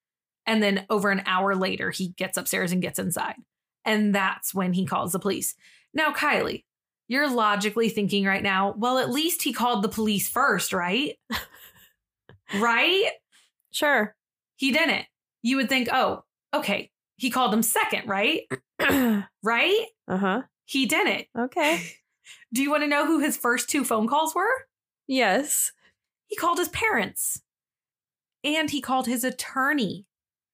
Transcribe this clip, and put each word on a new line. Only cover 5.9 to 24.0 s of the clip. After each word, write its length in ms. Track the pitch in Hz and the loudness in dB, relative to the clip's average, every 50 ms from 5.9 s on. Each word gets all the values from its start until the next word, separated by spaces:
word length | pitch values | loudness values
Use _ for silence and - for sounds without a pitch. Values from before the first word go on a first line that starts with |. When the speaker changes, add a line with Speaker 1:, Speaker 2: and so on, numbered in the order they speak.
| - | -2
Speaker 1:
Now, 180 | - 320 302 | 0 0 0
Kylie, 520 | - - 294 294 254 196 - - - - - _ _ _ _ _ _ _ _ - | 0 0 0 2 2 2 0 -2 -4 -8 -12 _ _ _ _ _ _ _ _ -2
you're 220 | 233 269 294 294 | 0 0 2 2
logically 600 | 254 240 220 208 202 202 196 214 202 233 226 226 | 2 2 2 2 2 2 0 0 0 2 0 0
thinking 360 | 226 226 208 190 196 202 196 | 0 0 -2 0 0 0 2
right 160 | 196 190 196 | 2 0 0
now, 320 | - 202 196 190 196 202 - | 0 0 2 2 0 0 0
"Well, 220 | 208 214 247 254 262 | -2 -2 0 2 2
at 140 | 254 - | 0 0
least 320 | 247 285 311 339 349 - - | 0 0 0 0 -2 -2 -2
he 100 | 294 233 | -2 -2
called 300 | - 220 247 240 208 196 | 0 0 0 2 0 0
the 60 | 220 | -2
police 380 | 220 - 220 214 214 196 - - | -2 -2 0 0 0 0 -2 -2
first, 460 | - 240 262 277 220 180 - - - | 0 0 2 2 2 0 -2 -2 -2
right?" 460 | 185 175 175 185 240 285 - - - _ - | -2 -2 -2 0 -2 -2 -4 -6 -10 _ -10
Speaker 2:
<laughs> 100 | 233 - - - - - - - - - - _ _ _ _ _ _ _ _ - - - _ - - 202 | -8 -8 -8 -10 -16 -20 -20 -20 -20 -20 -20 _ _ _ _ _ _ _ _ -20 -20 -20 _ -8 -4 0
Speaker 1:
Right? 500 | 214 233 233 233 269 330 359 392 415 - - - _ _ _ _ _ _ _ _ _ _ | 0 2 2 2 2 2 2 2 2 0 -2 -6 _ _ _ _ _ _ _ _ _ _
Speaker 2:
Sure. 440 | - - - 294 285 240 214 208 - _ _ _ _ _ _ _ _ - | -4 0 2 2 4 2 2 0 -4 _ _ _ _ _ _ _ _ -2
Speaker 1:
He 140 | 269 269 | 0 2
didn't. 340 | 240 302 330 294 208 - - - _ _ _ _ _ _ | 2 2 2 2 0 -2 -4 -8 _ _ _ _ _ _
You 140 | - 226 262 269 | -2 0 2 2
would 120 | 269 - | 2 2
think, 200 | 269 262 247 - | 0 0 0 0
"Oh, 320 | - 262 226 190 190 - - _ _ _ _ _ - | 2 2 2 0 0 -4 -8 _ _ _ _ _ -4
okay. 380 | 294 - - 202 202 - - _ _ _ _ _ - | -2 -2 -2 -2 -4 -6 -10 _ _ _ _ _ -6
He 120 | - 262 | -4 -2
called 200 | 233 254 254 226 196 | 0 2 2 2 2
them 100 | 226 220 | 2 2
second, 440 | - - 440 427 - - 226 - 220 | 2 2 0 0 0 -2 -4 -4 -2
right?" 400 | 196 196 208 262 320 - - - - - - _ _ - | -2 0 0 0 0 -2 -4 -6 -10 -12 -12 _ _ -2
Speaker 2:
<clears throat> 480 | 339 285 277 277 254 233 220 202 196 - _ _ - | 0 2 4 4 4 4 2 2 0 -4 _ _ -2
Speaker 1:
Right? 420 | 208 233 233 269 330 392 440 - - - _ _ - | 0 0 2 2 4 2 2 0 -2 -8 _ _ -4
Speaker 2:
Uh-huh. 360 | 180 190 196 190 185 240 269 - _ _ _ | -2 0 0 0 0 -2 -4 -8 _ _ _
Speaker 1:
He 200 | - - 269 269 | -4 -2 0 0
didn't. 420 | 202 311 339 403 330 196 220 226 - - 233 | 2 2 2 2 2 0 -2 -4 -8 -6 -4
Speaker 2:
Okay. 440 | 233 254 - 359 311 294 320 202 170 - - - _ _ _ _ | -4 -2 -2 0 0 2 2 0 -2 -8 -14 -18 _ _ _ _
Speaker 1:
<laughs> 320 | _ - - - - _ - | _ -20 -20 -20 -16 _ -4
Do 80 | 233 | -2
you 80 | 277 285 | 0 0
wanna 160 | 294 302 294 294 | 2 0 2 2
know 180 | 294 285 302 | 2 2 2
who 140 | 285 330 302 | 2 2 2
his 180 | 269 311 - - | 2 0 -2 0
first 320 | - 240 240 254 - - | 0 0 0 0 0 -2
two 140 | - 294 247 | -2 -2 0
phone 240 | - 240 220 | 0 0 0